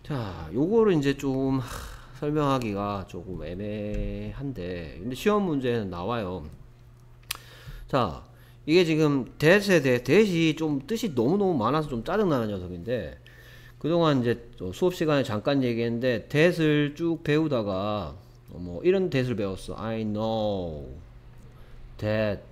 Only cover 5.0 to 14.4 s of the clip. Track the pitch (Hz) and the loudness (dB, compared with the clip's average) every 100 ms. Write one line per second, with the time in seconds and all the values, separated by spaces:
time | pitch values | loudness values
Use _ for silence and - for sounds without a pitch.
5 | 107 127 208 214 190 143 127 120 98 87 | -8 -2 2 2 2 0 0 0 -2 -6
6 | 92 120 95 90 76 - - - - - | -4 -4 -4 -6 -10 -16 -20 -20 -20 -20
7 | - - - - - - - - - 139 | -20 -20 -12 -12 -12 -20 -16 -16 -2 0
8 | 104 67 - - - - - 170 165 156 | 0 -4 -16 -20 -20 -12 2 4 4 4
9 | 151 139 117 - 151 202 202 175 135 123 | 4 2 -2 2 6 6 6 4 4 2
10 | 127 175 220 170 165 151 156 143 - 226 | 4 6 6 4 2 2 0 -2 -2 -4
11 | 226 127 117 202 190 156 107 151 147 120 | -2 0 2 2 2 2 2 0 -2 -6
12 | 110 202 196 135 110 98 90 90 87 120 | -2 0 2 2 0 -4 -6 -8 -4 -4
13 | 73 67 - - - - - - 143 170 | -4 -14 -20 -20 -20 -20 -20 -8 0 4
14 | 160 139 120 113 | 4 4 2 0